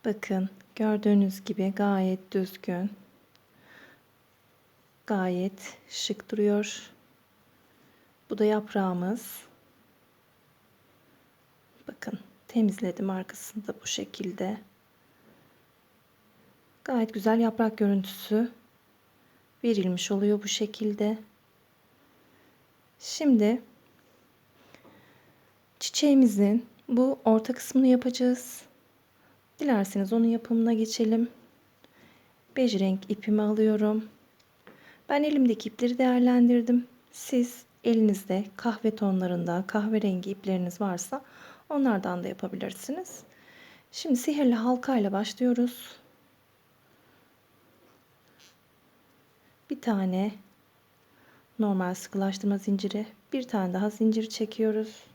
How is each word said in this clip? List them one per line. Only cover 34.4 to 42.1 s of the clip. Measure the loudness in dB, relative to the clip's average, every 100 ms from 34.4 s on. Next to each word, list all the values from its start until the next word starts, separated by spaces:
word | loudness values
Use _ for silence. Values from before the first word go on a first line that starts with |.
| _ _ -20 -20 -20 -20 -2
Ben | 0
elimdeki | 2 4 4 2 -4
ipleri | -2 -2 2
değerlendirdim. | 2 4 4 6 6 6 4 2 0 _ _
Siz | -18 -2 0 0 -6 -20 _
elinizde | 0 4 4 2 -2 -4 -4 -6
kahve | -6 -2 -4 0
tonlarında | 0 0 0 -2 -2 -2 -2
kahverengi | -2 0 0 0 -2 -6
ipleriniz | -8 -4 -2 -4 -4
varsa | -4 -4 -6 -10 -12 -20 -20 -20 _
onlardan | 0 2 2 -2